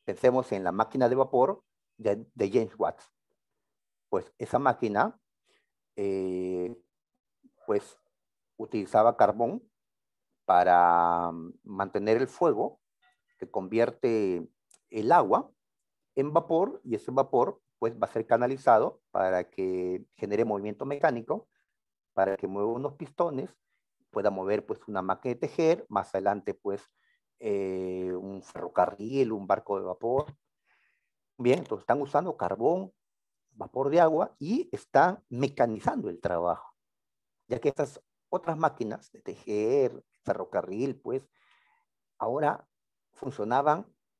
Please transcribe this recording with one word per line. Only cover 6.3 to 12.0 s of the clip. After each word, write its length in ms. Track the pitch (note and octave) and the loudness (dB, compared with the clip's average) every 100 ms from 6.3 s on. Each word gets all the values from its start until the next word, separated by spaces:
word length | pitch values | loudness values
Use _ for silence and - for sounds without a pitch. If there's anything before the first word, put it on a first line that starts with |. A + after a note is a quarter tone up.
| F#2 F#2 F#2 F2+ A#2+ _ _ _ _ _ _ _ _ - | -4 -4 -4 -6 -8 _ _ _ _ _ _ _ _ -2
pues, 320 | G#2 - - _ _ _ _ _ _ | -2 -2 -14 _ _ _ _ _ _
utilizaba 580 | A2+ A2 F#2+ A2 A2+ A#2 | -6 -6 2 4 6 6
carbón 460 | A#2 A2 A#2 A3 - _ _ _ _ _ _ _ - | 4 6 0 -2 -10 _ _ _ _ _ _ _ 4
para, 840 | F2+ F2+ F2 F2 E2+ E2+ E2+ E2+ | 4 8 6 6 6 4 2 -2
mm, 220 | E2 E2 - | -6 -12 -16
mantener 540 | G#2 F#2+ G2 G2+ | -16 -8 -4 -2